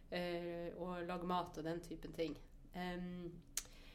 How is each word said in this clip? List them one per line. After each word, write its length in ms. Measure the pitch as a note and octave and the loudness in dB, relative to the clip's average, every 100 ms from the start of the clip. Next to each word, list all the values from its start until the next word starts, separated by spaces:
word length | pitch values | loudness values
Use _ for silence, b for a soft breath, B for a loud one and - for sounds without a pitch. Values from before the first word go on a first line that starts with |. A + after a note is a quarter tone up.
| B | B
eh, 640 | F3+ F3 F3 F3 E3+ E3+ | 2 4 2 2 0 0
og 300 | - F3+ F3 | 0 0 0
lage 240 | E3+ F3+ F3+ | 0 2 6
mat 300 | F3+ E3+ D#3 | 4 4 0
og 100 | D#3 | 0
den 140 | E3+ | 0
typen 320 | E3+ E3 D#3 | -2 -6 -4
ting.» 240 | D#3 D#3+ C#3+ - - - | 2 2 0 -8 -14 -8
Em, 560 | F3+ F3+ F3+ F3+ F3+ F3 E3 - - B B B | -2 0 0 -2 -2 -4 -6 -6 -6 B B B